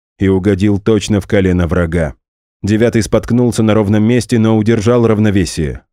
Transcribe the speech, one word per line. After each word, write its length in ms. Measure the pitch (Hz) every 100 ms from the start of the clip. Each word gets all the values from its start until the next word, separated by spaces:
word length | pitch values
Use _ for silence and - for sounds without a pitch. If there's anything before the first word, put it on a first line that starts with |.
| _ -
и 100 | 95
угодил 500 | 95 95 95 104 101
точно 400 | - 110 - 104
в 80 | -
колено 400 | 104 92 90 85
врага. 480 | 85 85 85 76 - _ _ _ _
Девятый 400 | 101 107 117 113
споткнулся 580 | 98 113 - 117 123 110
на 120 | 110
ровном 300 | 104 101 107
месте, 360 | 107 123 - 117
но 180 | 110 110
удержал 480 | 107 113 104 123 113
равновесие, 760 | 107 110 98 85 - 73 64 -